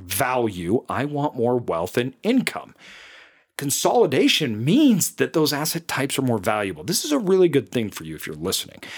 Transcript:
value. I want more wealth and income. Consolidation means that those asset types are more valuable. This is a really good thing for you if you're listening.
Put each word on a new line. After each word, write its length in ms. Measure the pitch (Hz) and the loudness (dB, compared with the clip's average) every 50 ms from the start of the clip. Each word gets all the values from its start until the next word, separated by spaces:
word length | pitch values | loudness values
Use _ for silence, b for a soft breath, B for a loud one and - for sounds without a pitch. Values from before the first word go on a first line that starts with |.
| 95 | -6
value. 800 | 87 - - 139 127 127 127 117 110 95 90 85 82 104 131 - | -6 -4 -2 -2 0 0 0 0 0 -2 -4 -2 0 0 0 0
I 200 | - 92 101 131 | -2 -4 -4 -4
want 280 | 147 147 143 143 147 - | -4 -4 -4 -4 -4 -2
more 220 | 131 113 120 123 | 0 0 0 0
wealth 400 | 123 117 - 87 82 85 90 - | 0 0 -2 -2 -2 -4 -2 -2
and 180 | 123 123 131 - _ - | -2 -2 -2 -6 _ -2
income. 520 | 202 254 262 175 - - - - - - B B B B B B B B B B B B B B B B | 0 0 2 0 -2 -4 -8 -12 -14 -18 B B B B B B B B B B B B B B B B
Consolidation 1080 | - 143 143 - - - 180 233 247 220 165 - 147 240 285 - - 160 123 110 104 117 | -8 -4 -4 -2 0 2 2 4 4 4 4 4 2 2 2 2 2 0 -2 -2 -2 0
means 480 | 143 190 285 320 269 226 170 - - - | 2 4 6 6 6 6 4 2 0 0
that 200 | - 131 127 - | 0 -2 0 2
those 200 | 170 156 143 147 | 2 2 2 0
asset 360 | 139 151 151 - 165 - - | 0 -2 -4 -4 -6 -6 -6
types 300 | - - 131 135 - - | -4 -2 -2 -2 -2 0
are 40 | 135 | 0
more 160 | 127 117 107 | 0 0 0
valuable. 460 | 90 117 107 107 104 98 87 76 90 | 0 0 0 0 -2 -4 -6 -6 -6
This 220 | - 196 - - | -4 -4 -4 -2
is 40 | 311 | 0
a 80 | 294 277 | -2 0
really 300 | 220 180 190 185 180 175 | 2 2 4 4 4 4
good 220 | 165 139 113 - | 4 2 0 0
thing 200 | - 127 110 101 | -2 -2 -2 -2
for 140 | - - 80 | -6 -8 -12
you 100 | 80 78 | -12 -12
if 120 | 78 - | -10 -10
you're 100 | - 80 | -10 -10
listening. 440 | 76 80 95 92 - - - - - B B B | -6 -4 -4 -2 -4 -4 -8 -12 -18 B B B